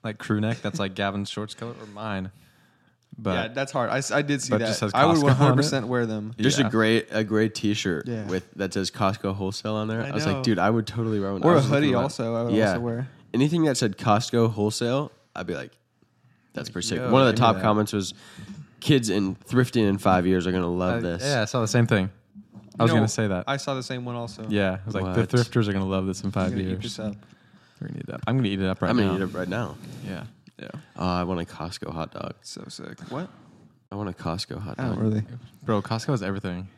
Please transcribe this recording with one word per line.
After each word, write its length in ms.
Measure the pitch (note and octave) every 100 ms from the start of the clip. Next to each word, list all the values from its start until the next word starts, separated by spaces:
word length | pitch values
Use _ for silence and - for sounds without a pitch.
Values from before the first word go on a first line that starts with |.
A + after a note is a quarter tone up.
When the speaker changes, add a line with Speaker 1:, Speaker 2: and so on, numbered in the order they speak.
Speaker 1:
like, 140 | A2 G#2
crew 220 | - G#2+
neck 180 | A2 A#2
that's 180 | G#2 F2+
like 160 | G2
Gavin's 360 | F#2+ G2+ G2+ G2+
shorts 240 | - G#2+
color 200 | - A#2 A2+
or 60 | A2
mine. 440 | G#2 A2 G2 F#2 - _ _ _ _ _ _ _ -
But 140 | G#2+
Speaker 2:
Yeah, 160 | F#2 A2+
that's 240 | B2 C3+
hard. 180 | - A#2
I 80 | A#2+
s-, 120 | C3+
I 120 | B2+
did 200 | D3 C3+
see 80 | B2+
Speaker 1:
but 80 | G#2+
Speaker 2:
that. 80 | A2+
Speaker 1:
just 140 | G#2+
has 120 | G#2+
Speaker 2:
I 120 | G#2+ D3+
would 100 | E3
Speaker 1:
Costco 20 |
on 40 |
it. 20 |
Speaker 2:
one 120 | C#3+ C3
hundred 200 | C#3 B2+
percent 320 | D3 C3+ A#2
wear 160 | B2
them. 300 | A#2 A2 G#2+ A#2
Speaker 3:
Just 200 | A2 C#3
Speaker 1:
Yeah. 80 | A#2+
Speaker 3:
a 40 |
gray, 280 | A2 A2 A2+
a 200 | - G#2+
gray 240 | G#2+ G#2+ A2
T-shirt 580 | - G#2+ G#2 G2 E2 -
Speaker 2:
Yeah. 200 | A2+ G#2
Speaker 3:
with, 220 | F#2 -
that 200 | - F#2+
says 160 | G2+ F#2
Costco 440 | - G2+ G2+ G2
wholesale 400 | G2 F#2+ G2 G#2+ G#2+
on 120 | G#2+
there. 140 | A2
Speaker 2:
I 80 | A2+
Speaker 3:
I 20 |
was 140 | - -
like, 100 | -
Speaker 2:
know. 60 |
Speaker 3:
"Dude, 160 | A#2 G2+
I 100 | F#2+
would 160 | A2+ A2
totally 320 | A#2 A2+ G#2+
wear 140 | G2
one." 100 | G2
Speaker 2:
Or 80 | D#3+
Speaker 3:
I 20 |
Speaker 2:
a 20 | E3+
Speaker 3:
was 80 |
looking 100 | C3 C#3
Speaker 2:
hoodie 80 | D3
Speaker 3:
about 80 | B2
Speaker 2:
also, 300 | C#3 - A2+
I 80 | A#2
would 80 | A#2
Speaker 3:
Yeah. 140 | G#2 G#2+
Speaker 2:
also 120 | F2+
wear. 280 | A#2+ A#2 C3 - -
Speaker 3:
Anything 300 | A#2 C#3+ E3+
that 120 | D#3+ B2+
said 200 | A2+ F#2+
Costco 520 | A2+ G#2 - A#2+ A2+
wholesale, 580 | A2 G#2+ G#2+ A#2 C3 C#3+ _ _
I'd 120 | - F2+
be 80 |
like, 180 | D#2+ B1 _ _ _ _ _ _ _ _
"That's 140 | - D2+
pretty 160 | F2 -
sick." 120 | F2+
Speaker 1:
Yo, 120 | B2
Speaker 3:
One 120 | B2
of 40 | C3
the 60 |
Speaker 1:
give 80 | A2
me 60 | A#2+
Speaker 3:
top 100 | G2
Speaker 1:
that. 60 |
Speaker 3:
comments 300 | A2 G#2 G#2+
was, 220 | G#2 F#2+ - - - - - D3+ _
"Kids 300 | - C#3+ A2
in 240 | G2 F#2+ -
thrifting 520 | - B2 C3 A#2+ G#2
in 100 | G2
five 260 | - F#2 F2
years 200 | F#2 F2
are 60 |
gonna 160 | F#2 F2
love 280 | F2 F2+ A#2
Speaker 1:
I, 20 |
Speaker 3:
this." 220 | F2+ E2+
Speaker 1:
yeah, 180 | C3+ C3+
I 40 | G#2+
saw 140 | B2+
the 60 | A2
same 180 | A#2+ A#2
thing. 220 | A2 F#2 - _ - - - - -
I 40 |
Speaker 2:
You 20 |
Speaker 1:
was 60 | A#2
Speaker 2:
know, 40 | A#2
Speaker 1:
gonna 100 | G#2+
say 180 | - G#2+
that. 180 | F#2 -
Speaker 2:
I 80 | C#3
saw 180 | -
the 80 | C3+
same 220 | B2 B2+
one 100 | B2
also. 320 | A#2+ A#2 G#2 A2+
Speaker 1:
Yeah, 260 | G#2 G2 F#2+
I 60 | F#2+
was 80 |
like, 80 | G2+
Speaker 3:
What? 120 | F#2+ F#2
Speaker 1:
"The 100 | A#2
thrifters 400 | B2 A#2+ - G#2
are 60 |
gonna 120 | G2 F#2+
love 180 | F#2+ F#2+
this 140 | F#2
in 60 | G2
Speaker 2:
I'm 60 |
Speaker 1:
five 180 | G2 F#2
Speaker 2:
gonna 120 | G2
eat 60 | F#2
Speaker 1:
years." 140 | F#2
Speaker 2:
this 140 | A#2 -
up. 160 | G#2+ G2+ - _ _ - _ _
Speaker 1:
We're 80 | -
gonna 100 | G1+
eat 100 | -
it 60 |
up. 60 | - -
I'm 80 | C3
gonna 120 | A2
eat 120 | G2
it 80 | F#2+
up 120 | F#2+
right 100 | F2+
Speaker 3:
I'm 60 | A#2+
Speaker 1:
now. 100 | G2+
Speaker 3:
gonna 40 | F2+
eat 40 | F#2+
it 40 | F2
right 120 | F#2
now. 260 | G2+ G#2+ D2 - - -
Speaker 1:
Yeah. 180 | F#2 - - - _
Speaker 2:
Yeah. 80 | - - - -
Speaker 3:
Oh, 100 | F2+
I 160 | F2+
want 180 | F2 F2+
a 40 |
Costco 480 | E2 - E2 - -
hot 180 | D#2+ D#2+
dog. 220 | - - -
Speaker 2:
So 220 | - - -
sick. 300 | - - - -
What? 180 | B2+ F3+ - - - - _ _
Speaker 3:
I 20 |
want 140 | G2+ G#2
a 40 |
Costco 460 | F2 E2+ E2+ - -
hot 140 | G#2 -
Speaker 2:
I 80 | B2+
don't 80 | -
Speaker 3:
dog. 80 |
Speaker 2:
really. 180 | A2+ G#2+ G#2+ - - -
Speaker 1:
Bro, 180 | - G#2+
Costco 240 | - A2+ -
has 120 | C3+
everything. 440 | F#2+ G2 G2 F2 F#2+